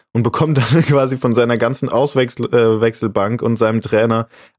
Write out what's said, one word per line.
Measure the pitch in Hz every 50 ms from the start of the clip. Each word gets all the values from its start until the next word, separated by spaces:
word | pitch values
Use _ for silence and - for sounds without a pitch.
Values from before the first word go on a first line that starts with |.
| _ _ -
und | 120 113
bekommt | 120 - - 156 156 151
dann | 135 117
<laughs> | 107 135 165 -
quasi | - 147 139 135 131 131
von | 127 - 123 113
seiner | 123 120 117 120
ganzen | 113 117 120 131 - - -
Auswechsel-, | - 120 143 143 - 135 127 117 - - 120 - -
äh, | 120 117 113 110 107
Wechselbank | 113 117 113 - 117 104 104 107 98 107 120 -
und | - 117 117
seinem | 110 113 110 113 113
Trainer | - - 113 107 113 117 113 113 113 - _ - - _ _